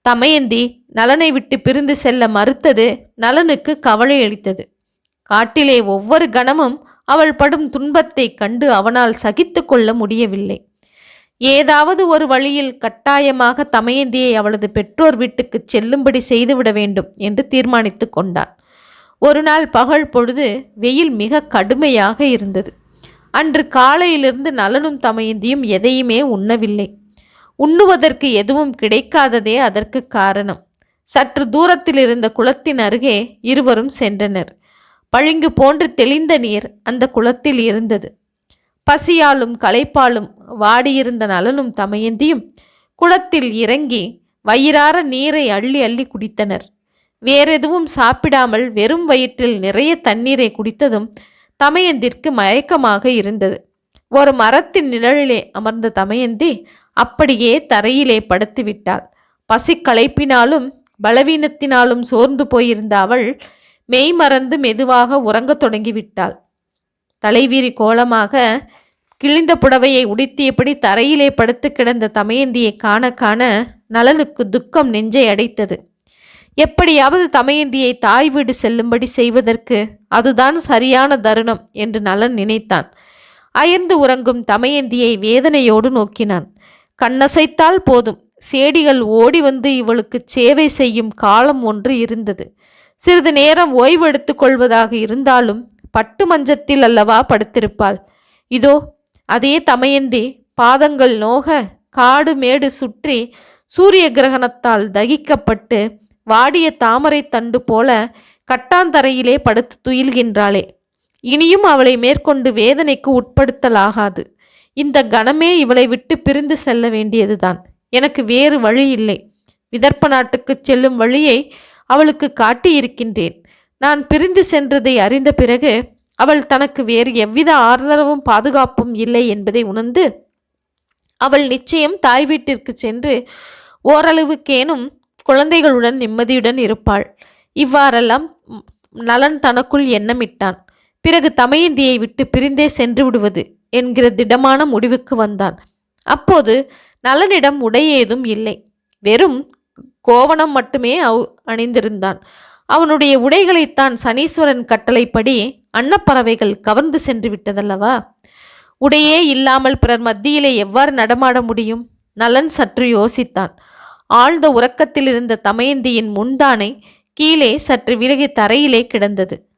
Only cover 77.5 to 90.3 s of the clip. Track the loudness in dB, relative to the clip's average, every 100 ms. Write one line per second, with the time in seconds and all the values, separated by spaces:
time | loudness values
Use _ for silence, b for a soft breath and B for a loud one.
77.5 | -2 -2 -2 -2 0 2 2 2 0 -2
78.5 | -2 -2 -2 -2 -2 -2 -2 0 2 0
79.5 | -4 -2 -4 -4 -12 _ 0 0 2 0
80.5 | 0 0 0 2 2 2 0 0 0 -2
81.5 | -6 _ -10 -6 -4 -4 -2 -2 -2 -4
82.5 | -4 -2 -4 -4 b b b b b b
83.5 | 0 2 0 0 2 2 0 -2 -4 -2
84.5 | -2 0 -2 -4 -2 -2 -2 0 2 2
85.5 | 2 2 2 2 -2 -4 -4 -4 -4 -8
86.5 | _ b b b _ -2 2 2 4 2
87.5 | 2 2 2 2 2 0 -8 _ _ -6
88.5 | 0 2 2 2 0 2 2 4 4 0
89.5 | 0 -2 -2 -2 -2 -4 -10 -6